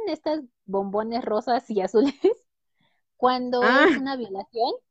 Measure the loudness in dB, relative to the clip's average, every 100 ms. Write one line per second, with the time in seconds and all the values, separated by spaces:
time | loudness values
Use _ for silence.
0 | -4 -6 -4 -4 -6 _ -6 -4 -2 -4
1 | -4 -4 -2 -4 -2 -4 -2 -4 0 2
2 | 2 2 0 0 _ _ _ _ _ _
3 | _ -2 0 0 -2 0 4 6 4 2
4 | -2 -6 -8 -10 -10 -4 -4 -4 _